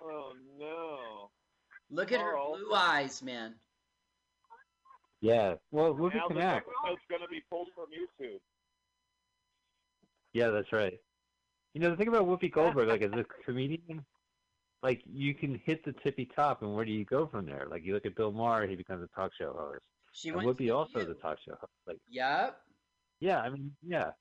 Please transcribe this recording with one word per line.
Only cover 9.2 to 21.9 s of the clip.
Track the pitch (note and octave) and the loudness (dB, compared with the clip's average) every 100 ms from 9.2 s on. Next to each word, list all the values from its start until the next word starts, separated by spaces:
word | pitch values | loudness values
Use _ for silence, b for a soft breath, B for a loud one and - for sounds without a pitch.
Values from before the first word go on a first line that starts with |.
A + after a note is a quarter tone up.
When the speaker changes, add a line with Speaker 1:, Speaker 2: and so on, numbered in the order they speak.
| _ _ _ _ _ _ _ _ _ _ _ | _ _ _ _ _ _ _ _ _ _ _
Speaker 3:
Yeah, | A#2 A#2 | 2 4
that's | G#2 G2 | 2 2
right. | A2 G2 F2+ _ _ _ _ _ _ _ | 2 0 -2 _ _ _ _ _ _ _
You | D3 | 0
know, | E3+ | 0
the | E3 | 2
thing | G#3+ | 4
about | A3+ F3+ | 4 4
Whoopi | F3+ F3+ | 4 2
Goldberg, | D#3 E3 D3 A2+ | 4 6 6 4
like, | A2 | 4
as | G#2 | 4
a | A2+ A2+ - - | 0 -2 -6 -4
comedian, | B2+ C3+ D#3+ E3+ D#3+ C#3+ _ _ _ _ _ _ _ | -2 -2 -4 -8 -12 -12 _ _ _ _ _ _ _
like, | C3 B2+ - | 0 0 -4
you | C3+ C#3 | -2 -2
can | C#3 C#3+ A#2+ - | 0 -4 -2 -2
hit | D#3+ | -2
the | - C3 | -4 -4
tippy | D3 C3+ B2 - | -4 -2 -6 2
top, | D3 B2 | 2 2
and | G#2+ G#2 | -2 -2
where | A2 | 0
do | |
you | G#2+ G2+ | -2 0
go | C3 D#3+ | 0 0
from | G#2+ E2 | -2 -6
there? | C#2 C#2+ | -6 -6
Like, | E2 | -6
you | E2 | -2
look | G2+ G2+ | -2 -2
at | F#2+ | -2
Bill | A2 | -2
Maher, | G#2 A#2 A2+ G2+ | 2 2 2 0
he | F#2 | -4
becomes | F#2 F#2 | -6 -8
a | F2 - | -8 -4
talk | F#2+ - | -6 -4
show | D#2+ | -8
host. | C#2+ D2 C#2 _ _ _ | -6 -8 -10 _ _ _
Speaker 2:
She | - D#3+ | -12 -6
Speaker 3:
And | E3 | 0
Speaker 2:
went | A#2+ | 0
to | |
Speaker 3:
Whoopi | C3 B2 | 2 2
Speaker 2:
The | |
Speaker 3:
also | B2 D#3 A#2+ | 2 0 -2
Speaker 2:
View. | F2 | -4
Speaker 3:
is | D#2+ | -6
a | |
talk | E2 D#2 | -6 -6
show | - D2+ | -8 -16
host. | - _ | -16 _
Like, | - | -14